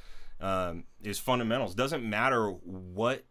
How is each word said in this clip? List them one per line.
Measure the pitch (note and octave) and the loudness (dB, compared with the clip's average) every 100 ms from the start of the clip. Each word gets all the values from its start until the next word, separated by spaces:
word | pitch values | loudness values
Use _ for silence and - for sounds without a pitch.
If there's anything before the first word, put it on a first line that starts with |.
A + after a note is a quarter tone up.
| - - - - | -6 -8 -6 -4
um, | F#2+ F#2+ F2+ E2+ - - | 0 0 0 -4 -10 -10
is | G#2 G2 | -6 -2
fundamentals. | - B2 A2+ A#2+ G#2+ | 2 2 4 2 0
Doesn't | F#2+ C3+ D#3 A#2 | 0 0 0 0
matter | G#2 B2+ B2 G#2+ | 2 4 4 2
what | F2+ F2 F#2+ F#2 F2+ A#2 C3 - | -2 -8 -12 -8 0 0 0 -6